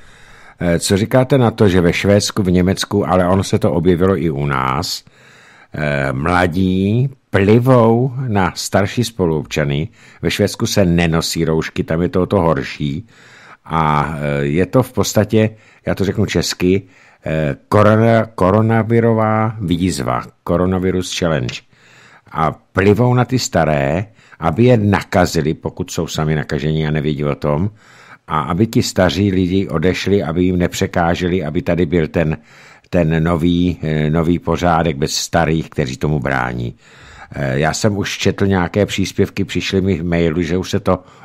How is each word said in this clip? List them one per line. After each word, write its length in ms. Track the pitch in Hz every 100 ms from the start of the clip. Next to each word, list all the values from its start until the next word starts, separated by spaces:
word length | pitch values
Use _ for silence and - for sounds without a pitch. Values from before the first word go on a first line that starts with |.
| - - - - - -
Eh, 200 | 87 85
co 180 | - 98
říkáte 420 | 110 131 127 139
na 120 | 113
to, 180 | 107 104
že 120 | 90
ve 120 | 85
Švédsku, 500 | - 98 101 - -
v 80 | 92
Německu, 580 | 90 90 90 - 101 -
ale 200 | 92 90
ono 160 | 95
se 140 | - 107
to 140 | -
objevilo 440 | 76 87 85 92 90
i 140 | 82
u 160 | 71 71
nás, 580 | 67 65 67 - - - _ - - - - _
eh, 400 | - 76 71 67
mladí 960 | 65 80 90 90 85 92 92 98 117 139 - _
plivou 840 | 95 98 117 127 123 113 117 135 127 131
na 240 | 101 87
starší 500 | - - 95 101 -
spoluobčany. 840 | 113 - 85 78 64 - 73 71 80 - - -
Ve 80 | 82
Švédsku 360 | - 98 - 117
se 180 | -
nenosí 600 | 90 85 85 82 - 82
roušky, 400 | 80 80 - -
tam 180 | - 82
je 60 | 87
to 140 | 92
o 40 | 87
to 140 | 101
horší. 680 | 82 69 62 - 73 69 - - - - - -
A, 500 | - 80 78 76 73 76
eh, 260 | 73 71
je 220 | 71 78 92
to 160 | 131
v 100 | 120
podstatě, 580 | - 92 107 101 110 110 - _ _ 92
já 80 |
to 100 | 87
řeknu 220 | 98 110 92
česky, 560 | 87 - - 90 98 - _ _ _ -
eh, 300 | 78 76 67 _
korona-, 580 | 104 104 110 117 113 110
koronavirová 1200 | - 92 110 110 113 107 117 117 110 107 110 110 110
výzva, 640 | 87 85 92 73 62 60 - _ -
Coronavirus 680 | 85 92 92 92 92 92 -
Challenge. 360 | 85 73 62 - - _ _ - - - _
A 200 | 76 78 - _
plivou 420 | 92 98 104 123
na 100 | 123
ty 140 | - 127
staré, 680 | - 87 78 73 69 85 104 _ _ -
aby 240 | 82 76
je 120 | 120 120
nakazili, 800 | 101 90 - 98 85 85 73
pokud 360 | 78 - - 87
jsou 160 | - 80
sami 280 | - 78
nakažení 520 | 78 69 76 76 78 76
a 40 |
nevědí 340 | 76 73 71
o 100 | 73
tom, 360 | 67 76 73 104 - _ - - - -
a 140 | 78
aby 260 | 73 87 113
ti 160 | 123
staří 500 | - - 90 90 101
lidi 360 | 92 87 95 95
odešli, 540 | 80 90 90 95 101
aby 220 | 78 82
jim 140 | 92 90
nepřekáželi, 840 | 85 - 95 92 85 85 90 92
aby 180 | 76 87
tady 240 | - 85 85
byl 220 | 85 78
ten, 300 | 87 78 78 _ - - - _
ten 340 | 90 80 80
nový, 540 | 82 85 87 87 90 82
eh, 280 | 80 78 76
nový 280 | 82 82 85
pořádek 580 | - 82 87 82 82 69
bez 160 | 73
starých, 580 | - - 85 78 80 -
kteří 260 | - 65 65
tomu 240 | 76 76
brání. 540 | 65 65 62 62 58 - _ - - - -
Eh, 240 | - 67 67
já 160 | 76
jsem 220 | 73 110 101
už 220 | - -
četl 280 | 101 85 101
nějaké 400 | 95 85 104 95
příspěvky, 580 | - 92 - 95 -
přišly 360 | 95 90 - 98
mi 180 | 95 80
v 60 |
mailu, 380 | 87 85 85 78
že 140 | 80 92
už 140 | 90
se 100 | 98
to 180 | - 92 - -